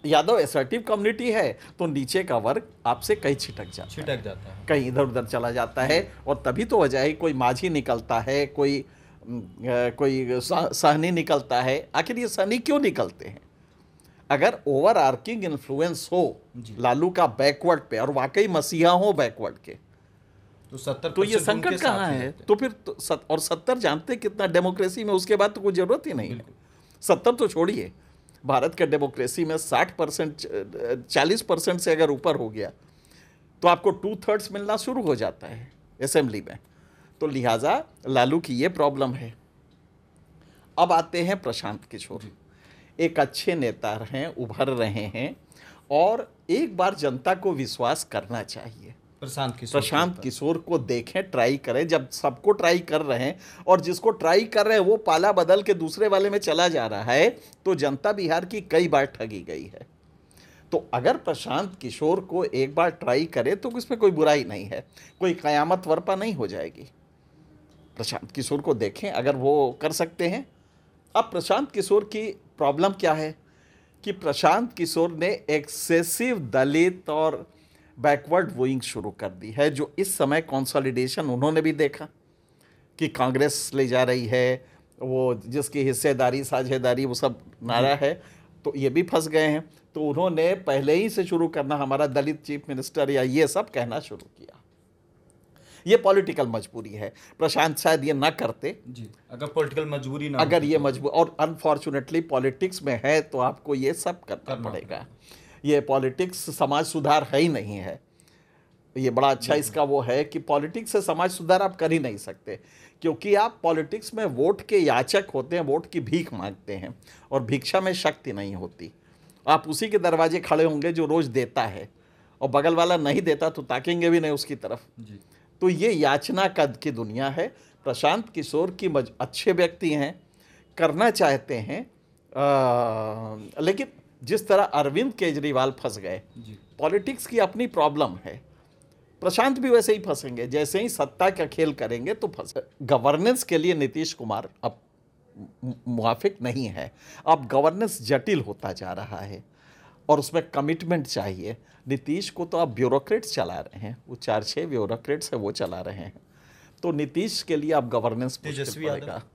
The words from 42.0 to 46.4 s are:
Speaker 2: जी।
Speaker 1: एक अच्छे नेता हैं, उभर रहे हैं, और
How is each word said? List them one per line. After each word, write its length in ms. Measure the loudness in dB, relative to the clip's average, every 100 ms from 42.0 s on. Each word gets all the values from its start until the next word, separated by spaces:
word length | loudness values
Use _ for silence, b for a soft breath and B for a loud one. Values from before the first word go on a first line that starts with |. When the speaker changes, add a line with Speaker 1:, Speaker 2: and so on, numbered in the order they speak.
| -14 -14
Speaker 2:
जी। 100 | -16 -20 _ b b b b -2
Speaker 1:
एक 200 | 0 2
अच्छे 340 | 0 0 -2
नेता 520 | 0 -2 -2 -6 -6 -6
हैं, 240 | -6 -6
उभर 340 | -8 -10 -2 -2
रहे 360 | 0 -2 -2
हैं, 320 | -6 -6 -8 -8 _ B B B _
और 420 | 2 4 2 -6 _